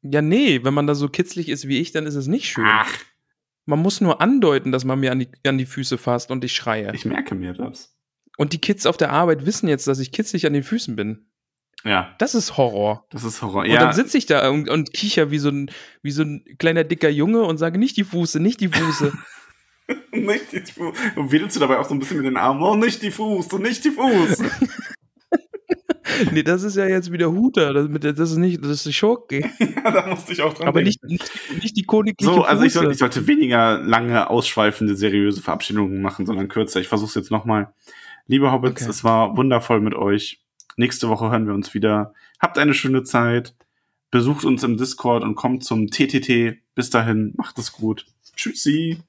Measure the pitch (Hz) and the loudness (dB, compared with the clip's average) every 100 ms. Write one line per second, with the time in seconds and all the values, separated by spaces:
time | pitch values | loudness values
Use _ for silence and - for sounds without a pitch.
0 | 143 143 151 208 277 135 127 143 147 147 | 0 0 2 4 4 2 2 0 0 0
1 | 143 - 175 - 160 143 135 131 165 160 | -2 -2 -4 -4 -6 -6 -4 -4 -2 -4
2 | 156 143 135 233 - - 107 110 110 - | -6 -6 -4 -4 -4 0 2 2 0 -6
3 | - _ _ _ _ _ - 147 180 - | -14 _ _ _ _ _ -2 0 0 2
4 | 190 147 214 269 190 139 135 131 127 135 | 0 2 4 4 4 2 0 -2 -2 -2
5 | 135 131 123 _ 139 135 131 - 131 123 | 0 -2 -4 _ -2 -2 -2 -6 -6 -4
6 | - 120 - 131 123 - - 110 101 110 | -2 -2 -2 -6 -4 -6 -4 -4 -4 -6
7 | 110 95 - 95 90 90 240 - - _ | -4 -4 -6 -8 -8 -10 -12 -12 -20 _
8 | _ _ _ - 147 160 - 196 - 170 | _ _ _ -6 -4 -2 -2 0 0 2
9 | 160 143 175 151 143 214 185 139 - 135 | 0 2 2 2 0 -2 0 0 0 -2
10 | 131 - 214 180 156 143 135 226 - 107 | -2 -4 -4 -2 0 0 -2 -6 -4 -6
11 | 104 110 _ _ _ _ _ - 107 98 | -6 -8 _ _ _ _ _ -10 -2 -2
12 | 90 - 233 233 - - 127 101 104 107 | -2 -4 0 0 -2 0 0 2 0 -2
13 | _ - 117 107 107 95 95 117 123 165 | _ -10 -8 -6 -4 -2 2 4 6 4
14 | 269 285 - 147 135 147 147 160 151 - | 2 0 2 2 4 0 0 -2 -2 -6
15 | 208 175 147 147 143 143 139 - - _ | -2 0 0 0 -2 -2 -8 -12 -20 _
16 | 143 143 151 143 _ 135 165 165 156 165 | -8 -4 -4 -4 _ -2 2 2 0 2
17 | 156 147 160 226 202 160 165 180 254 - | 2 4 2 4 2 0 -2 0 0 -2
18 | 190 175 170 156 180 247 190 - 165 147 | -4 -2 -2 2 0 0 -2 0 0 0
19 | 147 - - - - _ _ _ - 294 | -2 -4 -16 -20 -20 _ _ _ -10 -10
20 | - - 202 208 - 185 - - 170 165 | -6 -4 -2 -2 -4 -12 -12 -8 -8 -4
21 | 233 - 139 151 196 - 139 131 135 143 | -6 -4 2 2 0 -2 2 2 0 -4
22 | 135 160 135 127 117 135 180 214 226 - | -2 -2 -2 0 0 2 2 4 2 0
23 | 208 - 220 202 - 190 220 233 311 294 | -6 -4 -2 -2 -2 -4 -2 -2 -2 0
24 | 262 214 170 175 - - 262 - - - | 2 4 4 0 -2 -2 -2 -2 -16 -18
25 | _ _ _ - _ 415 _ 359 - - | _ _ _ -4 _ -20 _ -8 -4 -6
26 | - 285 226 156 151 180 208 196 196 190 | -4 -2 0 2 2 0 0 -2 0 0
27 | 175 170 170 180 247 254 151 139 147 151 | -2 -2 0 2 2 2 2 2 0 -2
28 | 147 147 165 160 180 175 143 147 147 143 | -2 0 0 2 2 0 -4 -4 -4 0
29 | 208 240 - 139 147 - 220 - 294 302 | 2 2 -2 -6 -6 -2 -2 0 2 2
30 | - - - 170 156 147 156 160 180 214 | 0 -8 -8 -2 -2 0 0 2 2 0
31 | - 170 - - - 170 220 208 185 214 | -6 -6 -6 -14 -10 -6 -4 -4 2 2
32 | 214 190 196 180 - 202 262 170 151 139 | 2 2 4 6 6 6 4 4 2 2
33 | 127 131 - 294 131 120 113 107 78 113 | 0 0 2 4 4 4 4 2 2 2
34 | 120 117 - 117 - - 107 104 107 98 | 2 0 2 0 0 2 2 2 -2 0
35 | 104 101 101 95 87 80 - 104 98 98 | 2 4 2 0 -4 -4 -2 -2 -2 -2
36 | 98 95 95 104 98 113 107 95 90 107 | -4 -4 -4 -2 -2 -2 -2 -2 -2 -2
37 | 107 - - 110 117 107 98 _ - - | -2 -6 -2 -4 0 -2 -2 _ -20 -20
38 | - - - 135 139 131 127 127 120 104 | -20 -20 0 2 4 2 0 -2 -8 -2
39 | 117 113 110 110 131 120 - 113 107 - | 2 4 2 2 2 2 2 2 2 0
40 | 98 104 - - _ _ _ - 123 - | 0 0 -2 -14 _ _ _ -2 -2 0
41 | 117 110 113 117 107 101 104 104 107 107 | -2 0 0 0 0 -2 -4 0 2 2
42 | 104 _ _ _ 170 - 147 135 131 131 | -2 _ _ _ -2 2 2 2 2 0
43 | 131 123 120 120 120 _ _ _ _ _ | 0 0 2 0 -2 _ _ _ _ _
44 | _ 120 120 143 - 127 131 113 127 - | _ 2 2 0 0 0 0 -2 -2 -2
45 | 127 117 110 104 127 127 - 113 107 - | 0 0 0 -4 -2 -4 -2 -2 -2 0
46 | 139 135 123 120 117 117 _ - 120 120 | 0 0 2 2 2 -4 _ -4 0 0
47 | 113 107 107 - - - - - 110 107 | 2 0 -2 -6 -10 -8 -10 -6 -4 -4
48 | - _ _ - - - - 151 165 165 | -10 _ _ -8 -8 -2 0 0 -2 -6